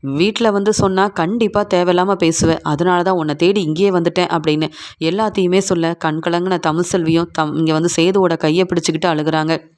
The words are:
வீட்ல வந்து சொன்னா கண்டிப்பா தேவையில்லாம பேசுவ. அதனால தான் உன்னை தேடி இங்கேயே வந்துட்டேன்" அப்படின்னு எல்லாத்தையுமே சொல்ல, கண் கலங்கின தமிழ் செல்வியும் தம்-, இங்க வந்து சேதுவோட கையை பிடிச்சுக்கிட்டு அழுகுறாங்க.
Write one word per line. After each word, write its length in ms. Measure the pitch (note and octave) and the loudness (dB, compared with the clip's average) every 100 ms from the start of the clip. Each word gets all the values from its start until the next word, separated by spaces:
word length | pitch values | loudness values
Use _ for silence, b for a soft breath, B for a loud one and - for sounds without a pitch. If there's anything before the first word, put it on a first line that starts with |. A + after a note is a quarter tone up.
| C#3 | -6
வீட்ல 400 | C#3 F#3+ G#3+ A#3 | 0 0 2 0
வந்து 220 | G3+ G3+ | 2 0
சொன்னா 360 | G#3+ G3 F#3+ G3+ | 2 2 2 0
கண்டிப்பா 560 | F#3+ E3 A#3 G#3+ G#3 | 0 -2 0 0 0
தேவையில்லாம 500 | G#3 F#3 F3+ F3+ F#3 | 0 0 2 2 2
பேசுவ. 440 | F#3+ E3 E3 E3 D#3+ | 2 0 2 0 0
அதனால 400 | D#3 D3 F3 F3+ | -2 -2 0 2
தான் 120 | F3 | 2
உன்னை 200 | F#3 D3+ | 0 -2
தேடி 280 | D3 E3+ G3+ | 0 2 2
இங்கேயே 280 | D#3+ D#3 G3+ | 0 0 2
வந்துட்டேன்" 400 | F#3 E3+ E3+ F3+ | 2 0 0 -2
அப்படின்னு 360 | E3+ D#3 D3+ D#3 B B B | -2 0 -2 -2 B B B
எல்லாத்தையுமே 580 | D#3+ F#3+ A3 G3+ F3+ F#3 | -4 -2 -2 0 2 2
சொல்ல, 360 | F#3+ F3 E3 | 0 0 0
கண் 260 | E3 D#3+ D#3 | -2 -4 -2
கலங்கின 380 | E3 E3+ F3+ F3+ | -2 -2 0 -2
தமிழ் 320 | E3 D#3 F3 | -2 -2 -2
செல்வியும் 380 | F#3+ D#3+ E3 E3 | -2 0 0 0
தம்-, 220 | - D#3 D3+ | -2 -4 0
இங்க 160 | D#3+ | 0
வந்து 160 | D#3 E3+ | 2 0
சேதுவோட 480 | E3 E3 G3 F#3 E3 | 2 2 2 0 0
கையை 280 | D#3 E3 | 0 0
பிடிச்சுக்கிட்டு 440 | F#3 E3+ - D#3+ F3+ | 0 -2 -2 -2 0
அழுகுறாங்க. 460 | D#3 D3+ D#3+ D#3 D#3+ - | 0 0 -2 -2 -4 -6